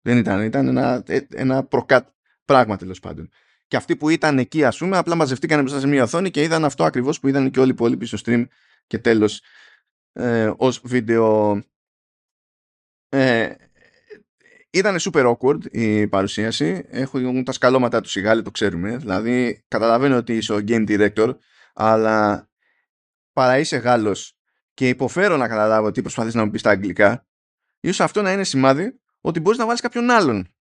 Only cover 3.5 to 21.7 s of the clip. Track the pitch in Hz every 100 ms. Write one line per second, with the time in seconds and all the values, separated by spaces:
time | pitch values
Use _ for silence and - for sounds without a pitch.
3.5 | _ _ 123 - 170 151 160 156 139 120
4.5 | 156 135 - 175 190 165 170 151 131 165
5.5 | 156 131 143 139 143 117 165 190 151 156
6.5 | 160 151 - 160 135 127 160 139 139 131
7.5 | 131 131 120 117 120 113 107 - 120 120
8.5 | _ _ _ _ 110 117 113 104 - _
9.5 | - - _ _ _ _ - 120 117 107
10.5 | - 127 123 120 123 110 113 110 107 104
11.5 | 101 - _ _ _ _ _ _ _ _
12.5 | _ _ _ _ _ _ 139 131 117 107
13.5 | - _ _ _ _ _ - _ _ _
14.5 | _ _ 165 196 180 190 156 123 120 127
15.5 | 147 - - 113 107 104 98 98 - 110
16.5 | 113 151 185 - - 135 139 127 127 127
17.5 | 127 127 131 123 117 - 101 101 113 98
18.5 | - 104 85 95 120 131 95 113 123 123
19.5 | - _ 113 113 117 139 127 117 113 104
20.5 | 104 104 113 104 104 104 101 113 131 _
21.5 | _ _